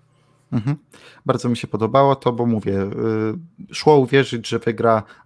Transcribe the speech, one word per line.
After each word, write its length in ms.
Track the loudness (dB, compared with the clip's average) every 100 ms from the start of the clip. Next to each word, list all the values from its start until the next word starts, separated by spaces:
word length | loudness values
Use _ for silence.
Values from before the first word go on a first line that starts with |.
| _ _ _ _ _
Mhm. 240 | -4 -2 -4 _ -20 -20 -10 -4
Bardzo 240 | -2 -2
mi 80 | -4
się 100 | -4
podobało 480 | -4 0 4 4 2
to, 160 | -2
bo 120 | -2 0
mówię, 360 | 0 -2 -2 -4 -4 -4 -2 -4 -6 -12 -20 -16
y, 40 | -2
szło 220 | 4 4
uwierzyć, 500 | 4 2 2 -4 -6
że 120 | -4
wygra 440 | -4 -2 2 2 0 -12